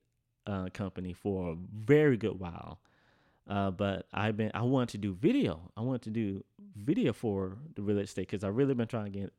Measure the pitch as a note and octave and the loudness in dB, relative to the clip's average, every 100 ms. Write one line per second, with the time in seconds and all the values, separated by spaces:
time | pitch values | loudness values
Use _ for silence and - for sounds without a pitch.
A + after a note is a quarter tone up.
0 | _ _ _ _ - G2 F#2 - G2 - | _ _ _ _ -4 -4 -4 -4 -6 -6
1 | F#2 F2+ G#2 F#2+ F2 E2 F#2 G#2+ A2 D3 | -8 -4 -2 0 -2 -4 -8 -4 4 6
2 | D3+ A#2 G#2+ F#2 F2+ E2 D#2+ D#2 _ _ | 8 4 2 -4 -8 -10 -12 -14 _ _
3 | _ _ _ _ - G2+ G2 F2 G2+ F#2+ | _ _ _ _ -4 0 0 2 0 0
4 | - G2 G#2+ G#2+ A2 F2+ A#2+ C3+ A#2+ G#2+ | -4 -2 0 2 0 0 2 2 2 -2
5 | G2+ F2+ C#3+ C#4 E3 D#2 F2+ - A#2+ B2+ | -4 2 4 4 2 -2 -8 -6 -4 -4
6 | A2+ A2 G#2 G2 - - G3+ G#2+ A2 G#3 | -4 -2 -2 -4 -8 -20 -18 -6 0 2
7 | F#3 G#2+ A#2 G2 F#2+ G2 D3+ - G2+ G#2 | 2 2 0 0 -2 -6 -12 -4 0 2
8 | G2+ - F#2 G#2 G2 G#2+ C#3 B2 A2+ A#2 | 0 -4 -4 -2 -2 2 2 2 0 -2
9 | G#2 G2 G2 | -4 -6 -8